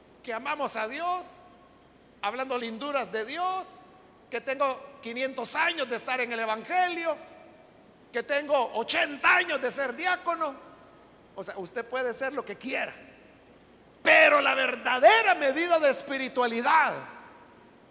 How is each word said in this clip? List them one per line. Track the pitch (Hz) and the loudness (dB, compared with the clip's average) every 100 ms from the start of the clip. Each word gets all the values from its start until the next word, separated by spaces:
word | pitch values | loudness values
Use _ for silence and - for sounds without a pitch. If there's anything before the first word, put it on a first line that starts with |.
| - - | -20 -18
que | - | -8
amamos | 226 277 302 254 220 | -8 -6 -4 -4 -2
a | 220 | -4
Dios, | 285 349 359 349 - - - - - - - _ - | -4 -4 -4 -6 -18 -20 -20 -20 -20 -20 -20 _ -6
hablando | 202 247 262 247 | -6 -4 -4 -4
linduras | 233 220 294 277 196 | -4 -6 -4 -2 -2
de | 220 220 | -4 -6
Dios, | 320 359 370 - - - - - - - | -4 -4 -4 -8 -16 -20 -20 -20 -20 -10
que | 240 | -8
tengo | - 269 269 254 - - | -6 -2 -2 -2 -12 -14
quinientos | 226 240 262 254 220 294 | -10 -6 -6 -4 -4 0
años | 330 339 247 | 0 0 -4
de | 226 | -4
estar | - 254 | -4 -4
en | 240 | -2
el | 226 | -4
Evangelio, | 220 220 220 359 359 339 330 294 - - - - - - - - - | -4 -4 -2 0 0 0 -4 -4 -10 -20 -20 -20 -20 -20 -20 -20 -8
que | 233 | -8
tengo | 233 285 294 285 233 214 | -2 -2 2 0 2 -2
ochenta | 233 330 320 277 339 359 | 0 0 0 2 4 4
años | 349 277 | 2 -2
de | 247 | -2
ser | 277 269 240 | -2 -4 -2
diácono. | 359 359 339 330 302 269 - - - - - - - 196 | -2 -2 -2 -2 -4 -6 -18 -20 -20 -20 -20 -20 -20 -12
O | |
sea, | 190 196 | -10 -10
usted | 175 240 233 | -8 -8 -6
puede | 254 254 | -4 -4
ser | 226 269 | -4 -6
lo | 277 214 | -6 -10
que | 202 | -10
quiera, | 254 262 - - - - - - - - - - - - | -6 -6 -6 -10 -20 -20 -20 -20 -20 -20 -20 -20 -20 -4
pero | 320 311 302 294 | 6 8 8 6
la | 269 269 | 4 2
verdadera | 262 233 220 254 311 440 415 339 | 0 -2 -2 6 8 8 6 2
medida | 277 285 349 330 | 2 0 2 4
de | 285 | 4
espiritualidad | - - 269 254 254 240 233 262 320 262 143 135 - - - - - - - - | 2 -2 -4 -4 0 0 0 4 4 4 -2 -10 -18 -20 -20 -20 -20 -20 -20 -20